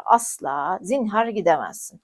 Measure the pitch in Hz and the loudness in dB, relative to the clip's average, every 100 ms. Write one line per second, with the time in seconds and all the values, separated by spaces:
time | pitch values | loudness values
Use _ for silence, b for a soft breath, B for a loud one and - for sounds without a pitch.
0 | - 233 - - 139 143 143 185 180 269 | 4 2 2 -6 -4 -2 -2 -4 -2 -2
1 | 220 214 233 208 170 151 104 - - - | 0 0 0 0 2 2 0 -8 -12 -14